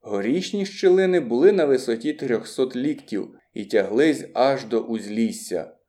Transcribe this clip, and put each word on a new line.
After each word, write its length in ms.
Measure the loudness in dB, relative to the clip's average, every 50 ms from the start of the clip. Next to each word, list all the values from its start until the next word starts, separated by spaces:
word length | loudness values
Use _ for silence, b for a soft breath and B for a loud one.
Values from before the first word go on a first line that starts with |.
Горішні 640 | _ -6 -6 -4 -2 0 -2 -2 -2 -4 -4 -4 -6
щілини 540 | -6 -6 0 4 4 6 6 4 4 2 0
були 320 | 0 0 0 4 6 6 6
на 120 | 6 4
висоті 480 | 2 2 0 2 -2 -4 -2 -2 -6 -6
трьохсот 640 | -4 -2 -2 -2 -2 -2 -6 -2 -2 -2 -2 -2
ліктів 580 | -4 -4 -4 -4 -6 -8 -8 -6 -6 -6 -8 B B B B _
і 100 | -12 -10
тяглись 600 | 0 0 0 2 2 2 2 4 4 2 0 -4 -8 -2
аж 300 | 2 2 2 2 0 -4
до 160 | -2 -2 -2
узлісся. 920 | -2 -2 -6 -6 -6 -6 -2 -2 -2 -2 -2 -6 -10 -6 -6 -6 -6 -8 -14 _ _